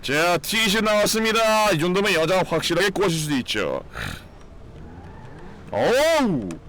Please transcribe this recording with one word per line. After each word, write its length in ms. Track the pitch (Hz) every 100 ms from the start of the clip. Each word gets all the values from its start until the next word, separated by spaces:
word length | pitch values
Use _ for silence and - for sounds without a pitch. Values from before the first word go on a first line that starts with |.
자, 360 | - 143 170 175
티셔츠 400 | - 214 220 208 214
나왔습니다. 840 | 208 208 214 220 220 220 214 214
이 80 | 175
정도면 340 | 160 185 208
여자 280 | 175 160 185 175
확실하게 440 | 165 - 170 202
꼬실 280 | 196 196 160
수도 160 | 151 143
있죠. 460 | 117 107 82 65 - - 53 50 - - - - - - - - - - - - - - -
어우. 760 | 98 135 240 311 320 254 156 95 80